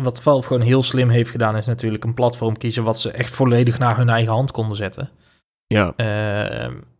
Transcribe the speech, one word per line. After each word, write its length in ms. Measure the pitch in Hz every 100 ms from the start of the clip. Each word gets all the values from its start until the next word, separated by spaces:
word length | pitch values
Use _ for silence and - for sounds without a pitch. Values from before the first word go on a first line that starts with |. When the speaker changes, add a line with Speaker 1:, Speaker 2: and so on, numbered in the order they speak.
Speaker 1:
wat 200 | 127 120
Valve 260 | - 139 127
gewoon 140 | 127
heel 220 | 117 131
slim 260 | 127 131 123
heeft 200 | 120 117
gedaan, 260 | 120 113 107
is 80 | 113
natuurlijk 380 | 117 113 107
een 100 | 113
platform 440 | 117 120 117 113 107
kiezen 260 | 120 110
wat 160 | 113 110
ze 120 | -
echt 220 | - 120
volledig 460 | - 131 120 123 120
naar 180 | 123 110
hun 120 | 120
eigen 240 | 117 113
hand 180 | 110 135
konden 260 | - 110 104
zetten. 320 | 98 - 139 _ _ _ _ _ -
Speaker 2:
Ja. 260 | 107 90 -
Speaker 1:
Ehm, 800 | 110 104 107 104 - 57 60 - - _